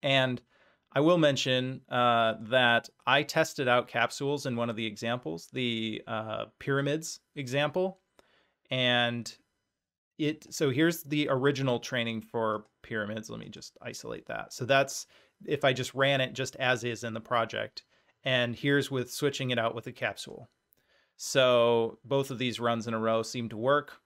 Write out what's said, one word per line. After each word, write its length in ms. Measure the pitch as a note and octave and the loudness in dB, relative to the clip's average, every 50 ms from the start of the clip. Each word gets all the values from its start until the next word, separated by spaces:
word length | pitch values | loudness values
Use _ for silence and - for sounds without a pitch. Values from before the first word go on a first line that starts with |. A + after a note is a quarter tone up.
And 400 | - C#3+ C3+ C3+ C3 C3 B2+ A#2+ _ _ _ _ _ _ _ _ _ _ | 2 4 4 4 4 2 0 -4 _ _ _ _ _ _ _ _ _ _
I 80 | _ C#3 | _ 4
will 180 | D3 D#3+ F3+ F3 | 6 6 6 6
mention, 640 | D#3+ D3 C#3 B2+ - C3+ B2+ B2+ B2+ B2+ C3 C3 _ _ | 6 4 4 2 0 0 0 0 0 -2 -6 -10 _ _
uh, 480 | C3+ B2 B2 A#2+ A#2+ A#2 A2+ A2+ A2 - | 0 2 4 4 6 6 4 2 2 -2
that 480 | A#2 G#2+ A#2+ B2+ B2+ A#2+ A#2+ A2+ - - _ _ _ | -4 0 2 4 6 6 4 4 2 -2 _ _ _
I 180 | - B2+ C#3 D3 | 2 4 4 2
tested 440 | C#3+ - D#3+ D#3+ - - - C#3+ B2 | 2 2 0 0 0 0 -2 2 4
out 200 | A#2+ B2 A#2+ - | 4 2 2 0
capsules 580 | - A#2+ A#2 A#2+ - - C#3+ C#3 C#3+ C#3+ C#3 | 0 0 0 0 -2 -4 -4 -2 -2 -2 -4
in 100 | C#3 B2 | -4 -2
one 140 | A#2 A#2 A#2 | -2 -2 -4
of 60 | A#2 | -2
the 100 | G#2 A2+ | -4 -6
examples, 640 | A2 G#2 G2 A#2 A#2 A#2+ B2 - D#3 D#3+ E3+ - - | -6 -6 -6 -4 -4 -4 -4 -6 -8 -10 -10 -12 -10
the, 560 | - C3 B2+ A#2+ A#2 A2+ A2 A2 G#2+ G#2+ - - | -6 -4 -2 -2 -2 -2 -4 -4 -6 -6 -8 -6
uh, 400 | A2+ A2 A2 A2 G#2+ G#2+ A2 G#2+ _ _ | -6 -6 -6 -6 -6 -8 -8 -10 _ _
pyramids 640 | - - C#3 C#3 C#3 C#3+ C#3+ D#3+ D#3+ - - - _ _ _ | -4 -2 0 0 2 0 -2 -2 -4 -8 -14 -14 _ _ _
example. 680 | D3+ C#3+ B2 B2 C#3+ D3 D3 C#3+ F#3 F#3 F#3+ F#3 _ _ _ _ _ _ _ _ _ _ _ _ _ _ _ | -10 -8 -4 -2 0 0 0 0 0 -2 -2 -2 _ _ _ _ _ _ _ _ _ _ _ _ _ _ _
And 640 | C3 B2+ B2+ B2 B2 A#2+ A#2+ A#2+ A#2+ A#2+ A2+ - - _ _ _ _ _ _ _ _ _ _ _ _ _ _ _ _ _ | -2 0 2 2 4 4 2 0 -2 -4 -8 -10 -14 _ _ _ _ _ _ _ _ _ _ _ _ _ _ _ _ _
it, 360 | D#3 D3 D#3 D#3 - - - | -2 -2 -2 -4 -10 -14 -6
so 160 | - E3 C#3 | -2 0 0
here's 340 | B2+ B2 D#3+ E3+ E3+ E3+ - | 2 4 2 2 2 0 -6
the 260 | C#3 D3+ D3 D3 C3 | -4 -2 -2 0 0
original 500 | C#3 C3 B2+ C#3 C#3+ B2+ C3+ C3 B2 A#2 | 0 2 2 2 2 2 2 0 0 0
training 420 | A2+ - - B2+ A#2 A#2 A2+ A2 | -2 -4 -4 -2 -2 -2 -4 -6
for 440 | G#2+ - _ A#2+ A2+ A2 G#2+ G#2+ G#2 _ _ _ | -8 -6 _ -2 0 0 -2 -4 -6 _ _ _
pyramids. 480 | _ - A#2+ A2 G#2 G2+ A2 A2 G#2+ - | _ -8 -6 -6 -4 -4 -6 -8 -10 -10
Let 100 | A2+ A2+ | -12 -12
me 80 | G#2+ G2 | -12 -14
just 300 | G#2+ - - - _ - | -16 -16 -18 -18 _ -14
isolate 440 | - A#2+ A#2 - - A#2 - - - | -14 -12 -12 -12 -10 -10 -12 -12 -10
that. 260 | _ - - - - | _ -8 -8 -8 -10
So 140 | - - B2+ | -10 -10 0
that's 420 | A2+ C3+ C3+ C#3 C#3 - - - _ _ - _ _ _ _ - | 2 4 4 4 2 -2 -12 -12 _ _ -20 _ _ _ _ -8
if 180 | - D3+ C#3 - | -6 -4 0 2
I 80 | C#3 | 2
just 220 | C3 A#2+ B2+ - - | 2 2 -4 -6 -2
ran 260 | B2 C3+ C#3 C#3 C3+ | 0 2 2 2 2
it 140 | C3 B2 G#2 | 0 -2 -4
just 240 | A#2+ C3 B2+ - - | -6 -6 -8 -4 -2
as 260 | C3 B2 B2+ A#2+ A2+ | 0 2 2 2 0
is 200 | B2 A#2 G#2 - | -6 -6 -6 -6
in 80 | A#2 A2 | -8 -8
the 80 | A2+ | -8
project. 600 | A2 - B2 A#2+ A2+ A2 - A2 G#2+ G#2+ _ - - _ _ _ _ _ _ _ _ | -6 -2 0 0 0 0 -2 -6 -6 -6 _ -16 -20 _ _ _ _ _ _ _ _
And 300 | C3+ C3 B2 B2 A#2+ A#2+ | 0 0 2 0 0 -4
here's 380 | - - C#3+ C#3+ C#3+ C#3 C3+ | -2 0 2 2 2 2 0
with 180 | C3+ B2+ B2 A#2+ | -2 -4 -4 -4
switching 400 | - - - C#3+ C#3 - C#3 B2+ | -6 -2 -2 -2 -2 -2 -4 -2
it 80 | B2 A#2 | -2 0
out 140 | A2 A#2 A#2+ | 0 -2 -2
with 140 | A#2 - - | -4 -10 -12
a 60 | A#2+ | -10
capsule. 560 | - C3 A2 G2+ - - - - - A#2 _ _ _ _ _ _ _ _ _ _ _ _ _ _ | -6 -6 -6 -4 -6 -12 -14 -14 -16 -18 _ _ _ _ _ _ _ _ _ _ _ _ _ _
So 840 | _ - - - C#3+ C3 B2+ B2 A#2+ A#2 A#2+ A#2 A#2 A2+ A2+ A2 - _ | _ -10 -2 2 4 6 6 6 6 6 6 6 4 2 0 -4 -10 _
both 280 | A#2 C#3 C#3 C3+ C#3 | -2 0 0 0 -2
of 60 | C3+ G#2+ | -4 -4
these 220 | B2+ B2 A2 G#2 | -4 -4 -2 -2
runs 280 | A#2 A#2+ A#2 A#2 G#2+ A#2 | 0 0 0 0 -2 -4
in 60 | A2+ | -4
a 60 | A2 | -2
row 240 | A2 A2+ A2+ A2+ A2+ | 0 2 2 0 0
seem 240 | A2 - B2+ A#2 A2 | -2 -6 -6 -6 -6
to 80 | A2+ G#2+ | -6 -4
work. 440 | A2+ C3 C#3+ D3 C#3+ - - - _ | 0 2 2 2 2 -4 -16 -20 _